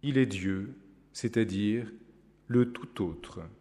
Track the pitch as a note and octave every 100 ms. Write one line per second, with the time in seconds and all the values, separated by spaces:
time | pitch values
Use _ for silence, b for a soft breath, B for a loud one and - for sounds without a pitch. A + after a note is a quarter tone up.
0 | C#3+ C3+ C3 G2+ F#2 F#2+ G#2 - - -
1 | _ - A#2 A#2 G#2+ F#2+ G#2 A2 A2+ -
2 | - _ _ _ _ A#2+ A#2+ A#2+ - -
3 | F#2 E2 - - E2 -